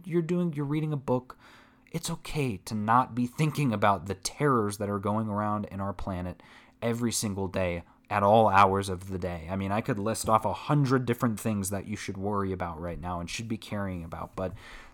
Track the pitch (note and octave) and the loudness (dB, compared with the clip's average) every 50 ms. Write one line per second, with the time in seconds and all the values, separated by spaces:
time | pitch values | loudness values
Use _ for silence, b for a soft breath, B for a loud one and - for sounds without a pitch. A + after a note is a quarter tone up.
0 | E3+ F3+ D#3 F3 E3 D#3 F3+ F3 F3+ E3+ D3 D3 D3 C#3 D3 D#3 D3+ D#3 D3+ C#3 | -4 -2 0 0 2 2 0 0 0 0 0 -2 -4 -2 -2 -2 0 -2 -2 -4
1 | B2 - B2+ B2+ B2 - - B B B B B B B B B B B - E3 | 0 0 0 0 0 -4 -18 B B B B B B B B B B B -10 -8
2 | - - E3+ - - - - D#3 C#3 B2+ G2+ F2 - - A#2 G#2+ G#2 G#2+ A2+ B2 | -6 -6 -10 -10 -10 -6 -4 -2 -2 -2 -2 -4 -8 -6 -4 -2 2 4 4 4
3 | B2+ A#2+ A2+ A#2+ B2 A#2+ - - D#3 D3+ C#3+ D3 D3 B2+ A2 G#2 G#2+ G#2 G2+ F2+ | 4 2 0 -2 -2 -2 0 0 0 0 2 2 0 2 2 2 4 4 2 2
4 | D#2 F#2+ F#2+ - - - - - D3 D3 C3 A#2 G#2 G#2 G2+ G2+ G#2 G2+ G2+ G#2 | 0 -6 -8 -6 -6 -10 -4 0 2 4 4 4 2 0 -2 -4 -4 -2 -2 -2
5 | G2 G2+ G#2 A2 A2 A2 G2+ G2+ G#2 G#2 G#2 G#2 G#2 - - G2 G2 G2+ G2 - | 0 0 0 0 0 -2 -2 -2 -2 -2 -2 -2 -4 -6 -6 -6 -6 -6 -4 -6
6 | - G2+ F#2+ F2 F2+ F2+ E2+ - B B B B B B B B - A#2+ A#2 A#2 | -6 -6 -4 -4 -6 -6 -8 -10 B B B B B B B B -4 -4 -2 0
7 | A#2+ A2+ G#2 - - G#2+ G2 G2 G2 F#2 F2+ G2+ F#2+ F2+ F2 E2+ - b b b | 0 -2 0 0 -2 -2 -2 -2 -4 -2 0 0 0 0 -2 -4 -6 b b b
8 | b - G#2 G#2 G2+ G2+ G#2+ A#2 A2 G#2 F#2+ G2 G2+ F#2+ F#2+ G2 G2 G2 F#2 F2 | b -2 0 2 6 8 8 8 8 8 8 8 8 8 8 2 0 -2 -4 -6
9 | F#2 F#2+ F#2+ F#2 F#2 F2+ F2 E2+ D#2+ E2 F#2+ G2 G2 F#2+ G2+ A2 A#2 - B2+ G2+ | -6 -6 -6 -4 -4 -4 -6 -6 -6 -6 -4 -2 -2 0 -2 -2 0 -2 -2 -2
10 | G2 A2 A2 - - - C3 C3 - G#2 F2 - - - D3+ D3 C#3 B2 C3+ C3 | 0 -2 -2 -2 2 4 4 4 4 2 -4 -4 -2 0 2 4 4 4 4 2
11 | B2 A#2+ A#2 - - A#2+ A2 G2 - A2+ A2 G2+ F#2+ F#2 G2+ G2 - - G#2+ - | 2 2 0 2 2 0 0 0 -2 -2 -2 0 -2 -2 -4 -4 -4 -6 -8 -8
12 | - - G2 F#2+ F#2+ G2+ G#2 G2+ G2 F#2+ F#2 F2+ F2+ E2+ E2 D#2 E2+ F2 E2+ D2 | -6 -8 -8 -4 -4 -2 0 0 0 0 -2 -2 -4 -6 -6 -6 -6 -6 -6 -6
13 | D#2 F2 F2+ F2 F2 E2+ - - A2+ A2 A2+ G#2 - - G#2+ G#2 G2+ F#2+ F2+ F2 | -6 -4 -4 -4 -6 -6 -8 -8 -6 -6 -6 -6 -6 -8 -6 -4 -4 -4 -4 -6
14 | E2 E2+ E2 E2 E2 - - - G2+ F#2 F2 B B B B B B B | -8 -8 -10 -10 -10 -10 -6 -4 -4 -4 -6 B B B B B B B